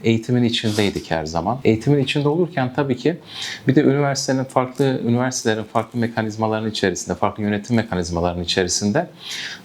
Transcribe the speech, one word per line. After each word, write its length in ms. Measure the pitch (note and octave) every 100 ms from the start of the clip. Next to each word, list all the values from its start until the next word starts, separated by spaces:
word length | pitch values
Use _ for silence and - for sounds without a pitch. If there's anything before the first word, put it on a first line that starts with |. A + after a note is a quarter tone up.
eğitimin 400 | - A2+ A2+ B2
içindeydik 680 | A#2+ A2+ A2+ G#2 G2+ - -
her 160 | D#2+ D#2
zaman. 320 | E2 F2 C3
Eğitimin 340 | - A2 C#3 C#3+
içinde 300 | C3 D3+ C#3+
olurken 440 | D#3 E3 C#3+ C3 C3
tabii 200 | C#3 B2
ki 200 | D3 F3 - - - - -
bir 60 |
de 80 | C3
üniversitenin 640 | C3 C#3 C#3+ C#3 - C3
farklı, 560 | C3 - B2+ - C#3 B2+ A2+
üniversitelerin 580 | A#2+ B2+ B2+ A#2+ A2
farklı 340 | G#2 A#2 A2 B2
mekanizmaların 720 | A2+ A2+ A2 G#2+ A2 A2 A2
içerisinde, 440 | G#2+ G2 F2 - F2+
farklı 260 | G#2 G#2
yönetim 340 | G#2 G#2 G#2 A#2+
mekanizmalarının 680 | G#2+ F#2 E2+ E2+ F2 F2
içerisinde 600 | E2+ - F2+ - G#2 B2 F3+ - - - - -